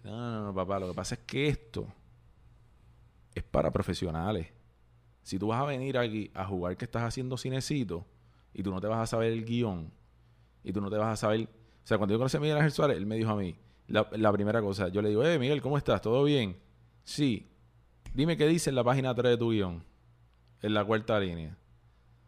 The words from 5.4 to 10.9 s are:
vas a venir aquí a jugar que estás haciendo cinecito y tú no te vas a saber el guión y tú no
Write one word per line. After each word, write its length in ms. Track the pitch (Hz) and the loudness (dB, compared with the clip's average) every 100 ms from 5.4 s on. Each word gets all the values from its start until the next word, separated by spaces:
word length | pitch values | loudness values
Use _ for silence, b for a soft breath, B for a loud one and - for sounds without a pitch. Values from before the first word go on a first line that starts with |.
| 104 | -2
vas 120 | 117 | 0
a 60 | 143 | -2
venir 320 | 131 135 127 | -4 -2 0
aquí 320 | 120 107 98 | 0 -2 -6
a 100 | - 95 | -6 -6
jugar 300 | 92 87 92 | -4 -4 -4
que 80 | |
estás 180 | 127 117 | -6 -4
haciendo 340 | 117 131 127 127 | -4 -4 -6 -6
cinecito 680 | 131 131 - 151 104 85 92 b b b b | -4 -4 -2 -2 -2 -6 -10 b b b b
y 100 | - | -6
tú 80 | 95 | -4
no 100 | 92 | -2
te 60 | 101 | -2
vas 140 | 113 | 0
a 60 | 113 | 0
saber 260 | 117 113 | 0 0
el 120 | 113 | 0
guión 480 | 113 117 117 87 80 - - _ b b b _ | -2 0 0 -2 -8 -14 -20 _ b b b _
y 80 | - | -6
tú 80 | 98 | -4
no 100 | 101 | -2